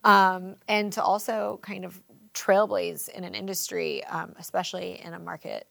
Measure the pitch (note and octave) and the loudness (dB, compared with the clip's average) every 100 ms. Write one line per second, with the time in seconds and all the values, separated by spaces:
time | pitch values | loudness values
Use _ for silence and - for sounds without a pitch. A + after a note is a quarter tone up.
0 | G#3+ G3+ F#3+ F#3 F#3 - - G#3+ G#3 - | 10 8 8 2 -8 -12 -2 0 0 0
1 | - G3+ A#3 A3 G#3 G#3+ - G3 F3+ - | 2 2 0 -2 -4 -6 -10 -10 -12 -16
2 | _ - _ - - G3 G#3+ G3+ F3 D#3 | _ -20 _ -4 4 6 6 0 -2 -6
3 | - - F3+ F#2 G3 F#3 - F3+ D#3+ C#3 | -10 -10 -10 -8 -6 -6 -4 -4 -4 -4
4 | - E3 E3 - E3+ F3+ F3+ F#3 F3+ F#3 | -6 -8 -8 -12 -4 -4 -4 -6 -10 -10
5 | E3+ E3+ E3+ E3 - - - | -14 -12 -12 -12 -10 -10 -12